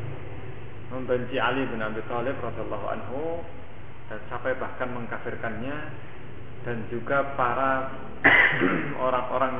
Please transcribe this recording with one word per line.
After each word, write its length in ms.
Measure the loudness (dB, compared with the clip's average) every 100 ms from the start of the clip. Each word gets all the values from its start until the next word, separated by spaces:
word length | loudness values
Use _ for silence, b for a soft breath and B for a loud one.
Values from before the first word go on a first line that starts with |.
| -4 -4 -6 -6 -6 -6 -6 -6 -4
membenci 480 | -4 2 2 2 2
Ali 240 | 4 4 0
bin 160 | 0
Abi 220 | 0 -2 -2
Thalib 320 | 0 0 -2
radhiyallahu 500 | -2 -4 -2 -2 -2
anhu 480 | -2 -2 -2 -2 -2 -4 -6 -6 -6 -6 -6 -6
dan 80 | -6 -4
sampai 320 | -2 0 0
bahkan 320 | -2 -2 -2
mengkafirkannya, 840 | -2 -4 -4 -4 -4 -2 -2 -4 -4 -6 -6 -6 -6 -6 -6 -6 -4 -4
dan 160 | -4 -2
juga 400 | -4 0 2 2 2
para 560 | 2 4 2 2 0 -4 -6 4
<clears throat> 840 | 8 8 8 6 4 2 0 0 2
orang-orang 460 | 2 2 2 2